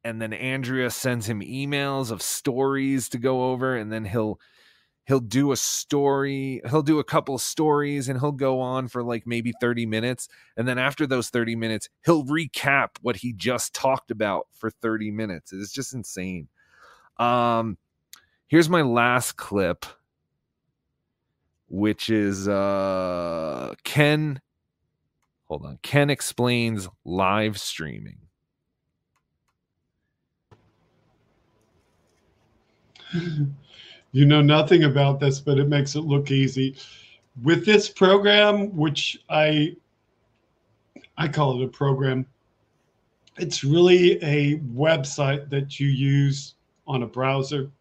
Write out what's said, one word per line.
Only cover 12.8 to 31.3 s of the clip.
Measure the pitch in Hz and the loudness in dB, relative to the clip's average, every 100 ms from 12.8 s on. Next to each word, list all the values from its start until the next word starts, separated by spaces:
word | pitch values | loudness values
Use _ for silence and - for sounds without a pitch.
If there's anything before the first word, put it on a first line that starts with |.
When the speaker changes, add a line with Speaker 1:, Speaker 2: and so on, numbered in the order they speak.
| 110 - | 0 -4
Speaker 1:
what | 123 117 | -6 -6
he | 127 | -6
just | 104 98 120 - | -4 -2 -2 -4
talked | - 135 131 - | -2 -2 -2 -6
about | 107 107 92 - | -4 -2 -4 -8
for | _ 110 | _ -10
thirty | - 113 110 107 | -6 -4 -4 -6
minutes. | 107 107 85 - | -6 -8 -8 -12
It's | 95 101 | -12 -10
just | 135 131 | -10 -10
insane. | 127 101 - 92 90 73 _ _ _ - _ _ - | -12 -12 -10 -8 -8 -12 _ _ _ -20 _ _ -4
Um, | 120 120 120 113 113 95 _ _ _ - _ _ _ | 0 2 2 0 -2 -8 _ _ _ -20 _ _ _
here's | 160 160 | 4 4
my | 175 | 2
last | 139 120 120 123 - - | 2 2 2 2 -2 -10
clip, | - 101 90 90 - - _ _ _ _ _ _ _ _ _ _ _ _ _ _ _ _ _ | -6 -2 -2 -2 -10 -20 _ _ _ _ _ _ _ _ _ _ _ _ _ _ _ _ _
which | 92 107 101 - | -2 -2 -2 0
is, | 110 101 95 98 | 0 0 -2 -2
uh, | 98 98 98 98 92 92 87 87 82 80 64 - - | 0 0 0 -2 -2 -4 -4 -4 -6 -6 -8 -12 -10
Ken, | - 147 147 151 151 135 _ _ _ _ _ _ _ _ _ _ _ | -4 2 2 2 -2 -6 _ _ _ _ _ _ _ _ _ _ _
hold | 76 73 | -12 -10
on, | 67 | -14
Ken | - 139 143 | -2 0 2
explains | 135 - - 123 120 117 107 90 _ | -2 -6 -2 0 2 0 -4 -8 _
live | - 92 95 104 107 101 | -6 0 2 2 0 -4
streaming. | - - 78 53 50 50 _ _ _ _ _ _ _ _ _ _ _ _ _ _ _ _ _ _ _ _ _ _ _ _ _ _ _ _ _ _ _ | -10 -10 -10 -12 -16 -20 _ _ _ _ _ _ _ _ _ _ _ _ _ _ _ _ _ _ _ _ _ _ _ _ _ _ _ _ _ _ _